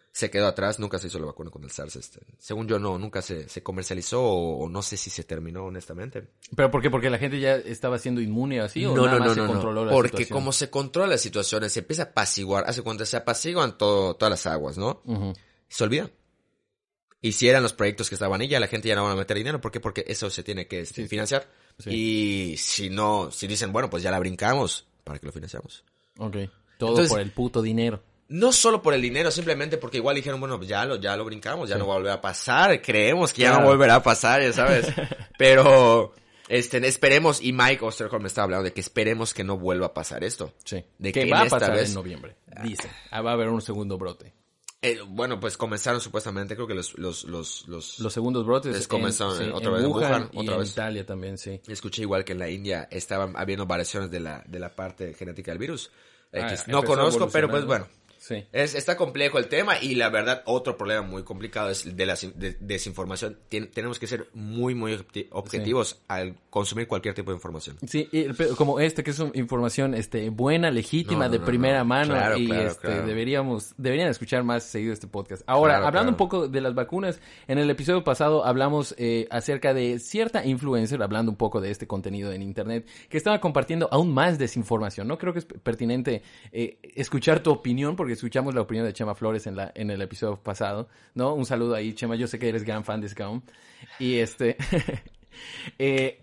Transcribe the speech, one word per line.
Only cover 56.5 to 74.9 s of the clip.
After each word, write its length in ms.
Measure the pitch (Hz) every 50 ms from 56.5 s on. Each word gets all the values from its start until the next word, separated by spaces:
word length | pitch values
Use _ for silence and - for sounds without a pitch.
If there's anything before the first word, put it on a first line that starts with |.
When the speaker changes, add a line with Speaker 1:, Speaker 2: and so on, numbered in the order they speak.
| 98 - -
Speaker 1:
No 120 | 117 135 143
Speaker 2:
empezó 160 | 139 147 139
a 20 |
Speaker 1:
conozco, 320 | 135 143 160 - 117 - 107
pero 180 | - 123 - -
pues 120 | 143 147
Speaker 2:
evolucionar, 0 |
¿no? 40 | 139 135 123 104 92 -
Speaker 1:
bueno. 120 | _ _ _ _ _ _
Speaker 2:
Sí. 220 | - - 117 104 101 _
Speaker 1:
Es, 220 | - 135 143 147 143
está 240 | 143 139 175 180 180
complejo 400 | 180 135 - 139 143 143 143 135
el 100 | 117 -
tema 320 | 147 160 202 208 170 -
y 140 | 131 139 127
la 160 | 120 117 110
verdad, 320 | 110 107 107 120 127 127 -
otro 320 | 113 123 123 127 131 -
problema 240 | - 107 101 107 107
muy 220 | 98 92 92 95
complicado 480 | 90 - - 92 110 104 - 110 107 98
es 260 | 95 - - 85 90
de 80 | 90 95
la 120 | 95 87
sin-, 220 | - 95 92 - 80
de, 140 | 95 92 - -
desinformación. 800 | 98 101 101 92 - 101 85 95 92 92 95 90 113 107 104 - _ -
Tien-, 220 | 110 107 110 -
tenemos 260 | - 117 110 120 120 -
que 80 | 117
ser 220 | 107 123 107 - - _
muy, 400 | 113 104 107 113 117 123 127 123
muy 180 | 120 110 110
obti-, 340 | 110 98 92 _ - 104 - -
objetivos 580 | - 98 98 101 - 90 - 107 127 127 107 -
Speaker 2:
Sí. 80 | - _ _ -
Speaker 1:
al 280 | 98 92 92 92 90 - _ _
consumir 360 | - 104 101 - 104 113 117
cualquier 280 | - 113 95 - 107 95
tipo 160 | 104 95 95
de 60 | 92 87
información. 400 | - 85 82 78 - - 69 - - -
Speaker 2:
Sí, 220 | - 151 151 -
y, 120 | - 160 151 135 123
pero 220 | - 165 151 127
como 220 | 139 151 143 135 135
este, 240 | 160 160 160 156
que 100 | 143 151
es 60 | 139 151
una 100 | 160 143 -
información, 580 | 131 120 117 131 120 120 117 - 139 139 135 123
este, 340 | 110 104 - - 113 107 110
buena, 420 | 110 110 123 139 160 165 170 160
legítima, 500 | 127 113 110 - 143 165 160 - - -
Speaker 1:
No, 40 | 131
no, 60 | 123
Speaker 2:
de 80 | 120 113
Speaker 1:
no, 60 | -
Speaker 2:
primera 320 | 120 120 120 131 131 139 135
Speaker 1:
no. 80 | 123
Speaker 2:
mano, 260 | 117 123 139 151 147
Speaker 1:
Claro, 240 | 139 - 98 110 107
Speaker 2:
y, 100 | 123 120
Speaker 1:
claro, 220 | 113 110 90 90 87
Speaker 2:
este, 200 | 85 - - 85
Speaker 1:
claro. 180 | 82 82 82
Speaker 2:
deberíamos, 640 | 110 107 113 117 127 143 139 135 131 120 107 - - - -
deberían 300 | 127 131 131 151 180 156
escuchar 340 | 117 - 113 - 131 127 123
más 200 | 120 120 117 117
seguido 280 | - - 107 110 113